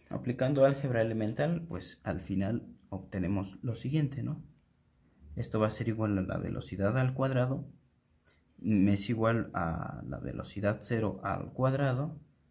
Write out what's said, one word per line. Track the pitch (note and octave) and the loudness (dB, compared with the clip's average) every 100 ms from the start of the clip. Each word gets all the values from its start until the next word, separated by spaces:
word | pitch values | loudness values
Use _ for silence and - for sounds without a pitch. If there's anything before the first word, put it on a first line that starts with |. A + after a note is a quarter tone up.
| - | -10
aplicando | - B2 B2 B2+ C#3+ C3+ | -6 -4 0 0 6 6
álgebra | C#3 C#3 A#2 | 6 0 2
elemental, | A2+ A2 G#2+ G#2+ D3+ E3+ - | 2 2 0 0 0 0 -4
pues | - - - | -8 -8 -8
al | - F2 | -4 -4
final | - F#2+ G2 A#2 - - - | -2 0 2 -2 -4 -18 -12
obtenemos | F#2+ - G2 F#2 G2 G2 - | -10 -6 -4 0 0 -2 -6
lo | B2 A2 | -6 -4
siguiente, | B2+ D#3 C#3 B2+ | -2 0 0 -2
¿no? | A#2+ D#3+ - - _ _ _ _ _ _ - - | -6 -6 -10 -20 _ _ _ _ _ _ -12 -8
Esto | A2 A2 | -2 2
va | G#2+ | 2
a | |
ser | - A#2 | 2 -2
igual | A2 G#2+ G2 | 0 2 2
a | |
la | F#2+ F#2 | 0 -2
velocidad | - - - F#2 G2 B2+ | -2 -4 -6 0 2 4
al | C3 C3 | 2 2
cuadrado, | C3+ C3 B2+ C3+ - - _ _ _ _ _ _ _ - | 0 2 2 -2 -6 -16 _ _ _ _ _ _ _ -6
m | G2+ G#2 G2+ | 2 6 6
es | G2+ - | 4 2
igual | A2 A2+ A#2 - | 2 2 2 0
a | F#2+ E2 D#2+ - - - | -2 -2 -2 -4 -8 -8
la | C#2 | -6
velocidad | C2+ - - G2+ G2+ G#2+ | -6 -8 -8 -2 0 0
cero | - A#2 G#2+ F#2+ | -2 0 0 -2
al | G2+ F#2 - | -4 -4 -6
cuadrado | - C3 C3+ C#3 B2 D#3 - - _ _ | 0 0 2 2 0 -2 -8 -18 _ _